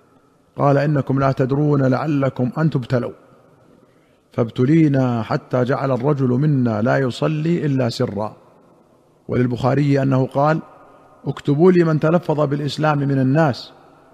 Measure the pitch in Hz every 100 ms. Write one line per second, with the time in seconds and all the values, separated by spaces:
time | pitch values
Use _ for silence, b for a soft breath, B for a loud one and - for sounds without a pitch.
0 | _ _ _ _ _ - 139 139 147 147
1 | - 135 139 135 131 139 151 143 131 123
2 | 147 143 135 - 123 - 160 143 117 127
3 | 117 - - - _ _ _ _ b b
4 | b b _ - 120 - 127 165 156 135
5 | 127 120 107 143 - 127 123 131 135 123
6 | 131 143 131 123 151 139 120 107 120 135
7 | 131 - 151 156 160 170 147 135 120 -
8 | 117 101 107 - - _ _ _ _ _
9 | _ _ - 120 123 117 127 135 147 135
10 | 135 131 131 135 147 160 - - - -
11 | - - 143 - - 143 185 175 165 156
12 | 156 170 - 147 147 143 147 - 156 147
13 | 139 135 131 143 156 117 - - - -
14 | -